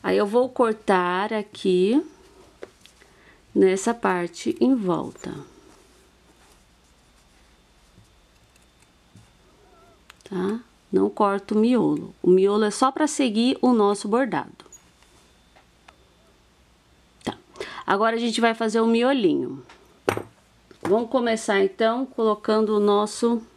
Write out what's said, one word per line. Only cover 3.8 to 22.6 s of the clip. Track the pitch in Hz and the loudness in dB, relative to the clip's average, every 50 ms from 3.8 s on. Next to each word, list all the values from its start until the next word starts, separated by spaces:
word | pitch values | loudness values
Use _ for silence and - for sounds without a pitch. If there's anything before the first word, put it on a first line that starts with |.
| - 233 226 | -2 -4 -4
parte | 233 - 196 185 175 175 175 - - - - - - | -2 -2 -2 -2 -2 -4 -8 -10 -8 -6 -6 -2 0
em | 233 254 269 | 2 2 2
volta. | 247 202 180 170 156 - - - - - - - 143 - - - - - - - _ _ _ _ _ _ _ _ _ _ _ _ _ _ _ _ _ _ _ _ _ _ _ _ _ _ _ _ _ _ _ _ _ _ _ _ _ _ _ _ _ _ _ _ - _ _ _ _ _ _ _ _ _ _ _ _ _ _ _ _ _ _ _ _ _ _ _ - 113 _ _ _ _ _ _ _ - _ - - - - _ _ _ _ - _ _ | 0 0 -2 -2 -4 -4 -10 -12 -14 -14 -14 -14 -14 -16 -20 -20 -20 -20 -20 -20 _ _ _ _ _ _ _ _ _ _ _ _ _ _ _ _ _ _ _ _ _ _ _ _ _ _ _ _ _ _ _ _ _ _ _ _ _ _ _ _ _ _ _ _ -20 _ _ _ _ _ _ _ _ _ _ _ _ _ _ _ _ _ _ _ _ _ _ _ -20 -20 _ _ _ _ _ _ _ -20 _ -20 -20 -20 -20 _ _ _ _ -20 _ _
Tá? | - 196 180 185 196 220 233 247 _ _ _ _ _ | -10 -6 -4 -4 -4 -4 -6 -10 _ _ _ _ _
Não | - 190 190 | 0 0 0
corto | 208 - - 214 202 196 202 196 - 214 | 0 0 0 0 2 2 -2 -4 -2 0
o | 214 | 2
miolo. | 220 240 254 233 185 147 151 151 170 - - _ - | 2 4 2 2 2 0 0 -2 -6 -12 -14 _ 2
O | 180 | 4
miolo | 185 190 190 202 208 214 214 | 4 6 4 2 2 2 0
é | 214 | 0
só | 208 - 262 262 | 0 0 0 0
pra | 269 - 311 | 2 0 -2
seguir | 294 - - 285 247 202 220 233 254 269 - | -2 0 -2 -2 0 0 0 0 0 0 2
o | - 254 247 | 2 2 4
nosso | 220 202 202 208 202 - | 4 4 2 2 -2 -4
bordado. | 208 208 247 277 226 185 143 - - - _ - - - - _ _ _ _ _ _ _ - _ _ _ _ _ _ _ - _ _ _ _ _ - _ _ _ _ _ _ _ _ _ _ _ _ _ _ _ _ _ _ _ _ _ _ _ _ _ _ _ | -2 0 0 0 0 -4 -6 -6 -8 -18 _ -20 -20 -20 -20 _ _ _ _ _ _ _ -20 _ _ _ _ _ _ _ -20 _ _ _ _ _ -20 _ _ _ _ _ _ _ _ _ _ _ _ _ _ _ _ _ _ _ _ _ _ _ _ _ _ _
Tá. | - - - _ _ - - - - - - - | -12 -12 -12 _ _ -14 -14 -14 -14 -14 -14 -4
Agora | - 196 202 220 226 226 | -4 -2 0 0 0 0
a | 233 | 0
gente | 233 233 220 - | -2 -2 0 0
vai | 226 233 226 | 0 0 0
fazer | 226 226 220 214 226 | 0 -4 -2 0 2
o | 226 | 2
miolinho. | 226 226 233 240 262 277 262 208 165 147 139 131 - 135 135 127 - - _ _ _ _ _ _ - - - - - _ _ _ _ _ _ _ _ - _ - | 4 2 4 2 2 2 2 2 2 2 0 -2 -6 -8 -14 -16 -20 -20 _ _ _ _ _ _ -6 -6 -6 -10 -12 _ _ _ _ _ _ _ _ -20 _ -2
Vamos | 165 190 226 240 226 | 0 0 0 0 0
começar | - 262 240 233 226 220 - - 208 196 196 | -2 -2 0 0 -2 -2 -2 -2 0 0 0
então | 190 - - 226 220 233 254 269 | 0 0 0 0 0 0 -2 -6
colocando | 254 - - 226 220 208 208 - - 214 214 | -6 -4 0 0 0 0 0 0 0 2 2